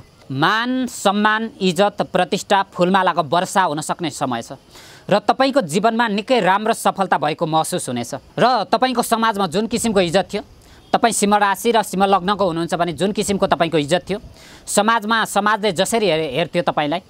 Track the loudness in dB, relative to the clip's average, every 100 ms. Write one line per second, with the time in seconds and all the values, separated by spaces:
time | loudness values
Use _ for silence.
0 | -18 -20 -8 0 0 0 -2 -4 -6 -2
1 | 0 2 0 0 -4 -2 0 2 0 -2
2 | -2 -2 0 -2 0 0 0 0 2 4
3 | 2 0 0 0 0 0 0 0 -6 -6
4 | -6 -4 -4 -4 -8 -16 _ -20 -20 -14
5 | -2 0 2 2 2 2 0 0 0 0
6 | 0 -2 0 2 2 2 0 0 0 0
7 | 0 0 0 -2 0 0 0 -4 -4 -6
8 | -6 -10 -8 0 2 2 0 0 0 0
9 | -2 0 0 0 -2 -2 -2 -2 0 2
10 | 2 0 0 -6 -10 -18 -20 -20 -2 0
11 | 2 2 2 2 2 0 0 0 0 0
12 | 2 2 0 0 0 -2 -2 -2 -2 0
13 | -2 -2 -2 0 0 0 0 0 0 0
14 | -2 -8 -10 -20 -20 -18 -4 0 2 0
15 | 0 -2 0 0 0 0 0 -2 -2 0
16 | 0 0 -2 -4 -2 -2 -2 -2 -2 -4